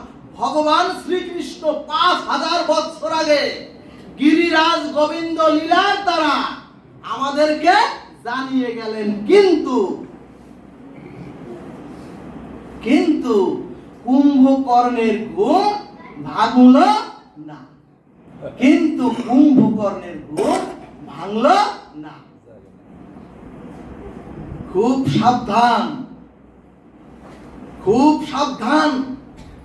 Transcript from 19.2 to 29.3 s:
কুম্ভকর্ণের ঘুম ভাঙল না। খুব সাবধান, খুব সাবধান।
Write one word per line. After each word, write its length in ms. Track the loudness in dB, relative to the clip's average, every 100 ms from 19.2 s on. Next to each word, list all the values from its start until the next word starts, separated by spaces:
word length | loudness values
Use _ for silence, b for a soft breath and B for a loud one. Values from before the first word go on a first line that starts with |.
| 2
কুম্ভকর্ণের 920 | 6 6 6 4 2 -2 -4 -10 -16 -8
ঘুম 280 | -2 0 -2 -4 -12 -20 -20 -18
ভাঙল 400 | -14 -8 0 4 4 2 -4 -16 -18
না। 180 | -18 -20 -20 -20 -20 -20 -20 -20 -20 -20 -20 -20 -20 -20 -20 -18 -18 -18 -18 -16 -16 -16 -16 -16 -14 -14 -4
খুব 340 | 0 2 2 0
সাবধান, 960 | 2 2 2 0 2 2 2 -2 -8 -14 -18 -20 -20 -20 -20 -20 _ _ -20 -20 -20 -20 -20 -20 -20 -20 -6 0
খুব 400 | 4 4 2 -2
সাবধান। 840 | -6 -6 -6 -2 0 0 -2 -6 -12 -18